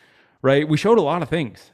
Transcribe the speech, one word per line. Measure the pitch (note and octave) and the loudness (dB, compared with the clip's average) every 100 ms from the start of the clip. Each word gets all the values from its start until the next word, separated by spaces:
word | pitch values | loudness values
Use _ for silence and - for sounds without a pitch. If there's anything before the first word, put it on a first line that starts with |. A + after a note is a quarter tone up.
| _ _ _ _ | _ _ _ _
right? | C3 C#3 D3+ | 0 0 0
We | D3+ | 0
showed | G3+ A#3 | 2 2
a | |
lot | D3 E3+ | 2 -2
of | D3 | -4
things. | E3 B2+ F2+ - | -6 -6 -12 -20